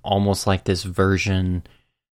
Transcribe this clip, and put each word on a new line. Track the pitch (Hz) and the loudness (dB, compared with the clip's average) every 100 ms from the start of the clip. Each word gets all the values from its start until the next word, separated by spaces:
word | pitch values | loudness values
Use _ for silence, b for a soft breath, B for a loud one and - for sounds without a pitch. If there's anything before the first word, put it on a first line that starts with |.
almost | - 101 101 98 104 | -2 0 2 0 0
like | 95 | 0
this | - 92 | 0 -4
version | 95 92 95 95 101 95 92 90 - _ _ _ _ | -2 0 2 2 0 0 0 -2 -6 _ _ _ _